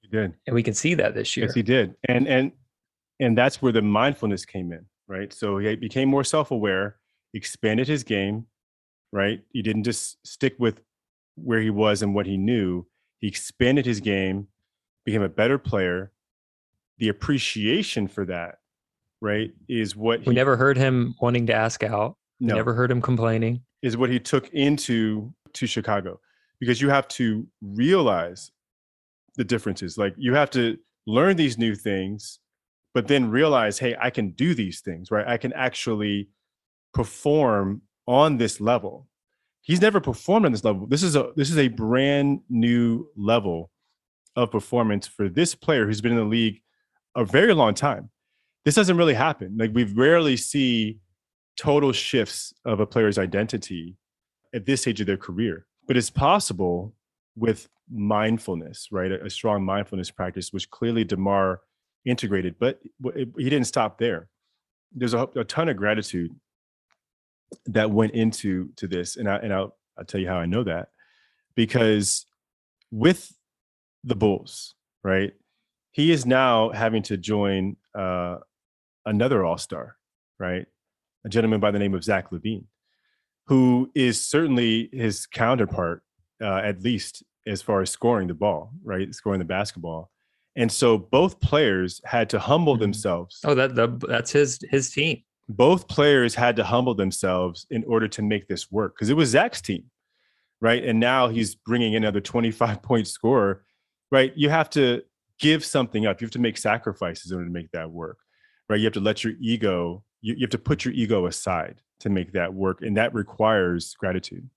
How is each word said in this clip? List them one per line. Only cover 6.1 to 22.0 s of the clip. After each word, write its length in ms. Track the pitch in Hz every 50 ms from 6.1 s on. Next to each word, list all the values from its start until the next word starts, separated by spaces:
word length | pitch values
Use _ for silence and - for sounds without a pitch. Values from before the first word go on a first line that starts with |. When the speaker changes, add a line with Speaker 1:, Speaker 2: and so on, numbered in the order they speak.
| 139 139 135
Speaker 1:
self-aware, 720 | - - 156 147 - 139 113 104 101 95 95 101 104 - _ _ _ _ _ _ _ -
expanded 560 | 107 - - - _ - 110 107 113 131 127
his 140 | 151 139 120
game, 420 | - 113 98 98 98 104 110 113 _ _ _ _ _ _ _ _ _ _ _ _ _
right? 300 | - 101 98 101 113 - _ _
He 100 | - 127
didn't 220 | 101 110 107 110 104
just 420 | 120 110 - - - - _ _
stick 300 | - - _ 139 131 -
with 240 | - 120 113 107 - _ _ _ _ _ _ _ _ _ _ _
where 240 | - 165 - 117 113
he 100 | 110 110
was 320 | 101 101 107 107 104 98
and 140 | 107 101 98
what 100 | 104 98
he 120 | 95 98
knew. 500 | 95 95 110 123 113 98 90 90 90 87 _ _ _ _ _ _ _
He 80 | -
expanded 580 | 104 - - - - _ _ 123 123 135 143 123
his 140 | 123 117 101
game, 480 | 87 104 101 98 95 95 95 101 104 _ _ _ _ _ _ _ _ _ _ _ _
became 160 | - 104 110
a 80 | 101 90
better 280 | - - 107 120 139
player. 540 | 135 _ - - 101 92 90 87 92 95 98 _ _ _ _ _ _ _ _ _ _ _ _ _ _ _ _ _
The 120 | _ 113 107
appreciation 1000 | 104 - - - 147 131 - - - 107 104 110 135 202 208 - - 120 101
for 180 | 95 - - 98
that, 300 | 90 90 87 85 85 - _ _ _ _ _ _ _ _ _ _ _ _ _
right, 300 | 110 104 104 107 113 110 - _ _ -
is 260 | 131 117 110 98 95
what 240 | 104 107 113 117 113
Speaker 2:
We 40 | -
Speaker 1:
he 80 | 131 120
Speaker 2:
never 240 | 127 131 139 127
heard 200 | 117 131 139 139
him 360 | 127 135 135 131 123 120 127 123 _
wanting 240 | - 120 120 120 117
to 60 | 113 110
ask 300 | 110 110 113 - - 110
out. 340 | 107 110 104